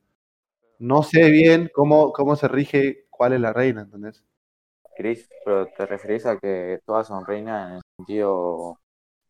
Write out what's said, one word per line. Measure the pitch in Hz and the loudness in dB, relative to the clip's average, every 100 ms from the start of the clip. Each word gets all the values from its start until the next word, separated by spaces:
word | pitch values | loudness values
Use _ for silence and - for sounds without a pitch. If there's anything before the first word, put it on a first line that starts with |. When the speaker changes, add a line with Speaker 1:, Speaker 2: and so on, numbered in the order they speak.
| _ _ _ _ _ _ _ - | _ _ _ _ _ _ _ -12
Speaker 1:
No | 117 143 | 0 0
sé | 147 160 165 | 2 4 6
bien | 151 165 165 170 | 8 6 6 2
cómo, | - 147 151 147 | 0 4 4 4
cómo | - 143 147 | 0 -2 0
se | 135 | 0
rige | 127 139 143 139 - _ | -2 -2 0 0 -4 _
cuál | - 123 | -2 0
es | 131 | 0
la | 113 | -2
reina, | 113 131 113 | -2 -2 -2
¿entendés? | 101 101 104 - _ _ _ _ _ _ _ - | -10 -18 -18 -18 _ _ _ _ _ _ _ -10
Speaker 2:
Chris, | 104 117 - - - | -8 -8 -10 -12 -2
pero | 98 92 | -2 -2
te | - 98 | -8 -8
referís | 101 104 107 123 | -8 -6 -6 -4
a | 101 | -6
que | 98 95 90 92 - | -4 -6 -6 -10 -6
todas | 110 110 | -6 -4
son | 98 92 | -8 -10
reinas | 104 110 107 92 | -10 -8 -10 -12
en | 90 | -16
el | - - | -20 -20
sentido, | 92 104 101 92 87 85 85 85 _ _ _ _ _ | -10 -4 -2 -2 -4 -6 -10 -16 _ _ _ _ _